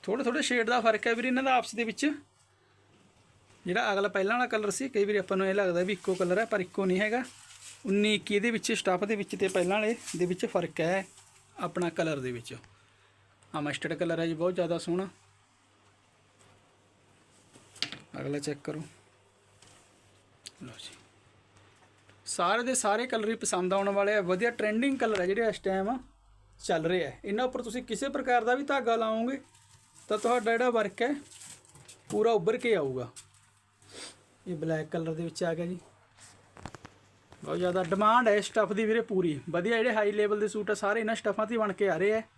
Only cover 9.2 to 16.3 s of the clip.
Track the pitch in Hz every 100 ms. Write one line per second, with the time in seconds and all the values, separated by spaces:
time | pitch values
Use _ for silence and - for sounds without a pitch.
9.2 | 196 185 185 190 180 208 214 226 - 165
10.2 | 175 180 233 190 165 - 160 190 185 -
11.2 | - - _ - 175 - 170 165 160 147
12.2 | 127 120 117 120 - - _ _ _ _
13.2 | _ _ _ 156 147 139 160 165 165 165
14.2 | 165 156 175 180 170 170 - 175 190 -
15.2 | _ _ _ _ _ _ _ _ _ _
16.2 | _